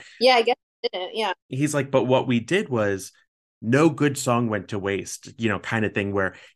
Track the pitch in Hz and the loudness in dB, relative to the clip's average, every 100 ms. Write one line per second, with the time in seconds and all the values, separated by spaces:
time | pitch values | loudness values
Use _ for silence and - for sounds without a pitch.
0 | - - 240 247 226 247 _ _ 240 185 | -10 0 2 4 2 -2 _ _ -8 -8
1 | 180 220 214 180 _ 131 147 147 139 135 | -8 -4 -4 -6 _ -2 -2 -2 0 0
2 | 117 127 127 120 113 180 180 123 104 98 | 4 2 2 0 0 -2 0 -2 0 -2
3 | - - _ _ _ _ 107 131 165 127 | -6 -20 _ _ _ _ 0 4 4 4
4 | 147 135 - 120 120 104 - 107 95 98 | 0 0 0 0 0 -2 -4 -6 -2 -4
5 | 90 - - - 113 95 - 113 104 107 | -6 -14 -16 -4 -2 -2 -2 0 0 0
6 | 101 101 95 - - | -2 0 -2 -4 -18